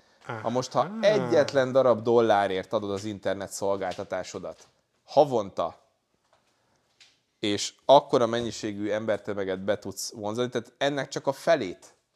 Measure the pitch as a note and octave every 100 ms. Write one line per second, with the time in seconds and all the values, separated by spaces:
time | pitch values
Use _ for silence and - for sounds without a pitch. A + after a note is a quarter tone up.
0 | _ _ - A2+ A2+ B2 C3 C3 D3+ A3
1 | G#3 E3+ B2+ D#3+ C#3 C#3 B2+ C3 B2+ A2
2 | A#2 A#2 A2+ G2+ G2 F#2+ - A2+ G2+ G2
3 | G#2+ G2 G2 G2 F#2+ - G2 G2 F#2 F2+
4 | F#2+ F#2 F2+ G2+ E2 D#2 _ _ _ _
5 | - C#3 D3 A#2+ G2 - E2+ - _ _
6 | _ _ _ _ _ _ _ _ _ _
7 | _ _ _ _ G#2+ G2+ - - - C#3+
8 | C#3+ C3+ A2+ A#2 A#2 - A2 G2+ G#2 G#2+
9 | A2 G2+ - G2+ F#2+ F#2 G2 G#2 G2+ -
10 | - - G#2 A2+ B2 B2 - - C#3 C#3+
11 | - D3 - - - D#3 F#2+ - - _
12 | _